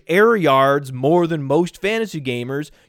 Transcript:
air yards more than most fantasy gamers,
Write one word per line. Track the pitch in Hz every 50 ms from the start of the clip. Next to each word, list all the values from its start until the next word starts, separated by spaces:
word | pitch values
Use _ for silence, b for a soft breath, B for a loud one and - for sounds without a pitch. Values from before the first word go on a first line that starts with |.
| _
air | - 165 196 214 233 233
yards | 202 160 147 135 135 135 139 139 147 139 131
more | 131 127 131 147 170 175 170
than | 160 165 151
most | 139 135 143 165 180 170 - -
fantasy | - 202 220 226 226 190 - 156
gamers, | 131 131 120 120 120 127 139 147 151 - _ _ _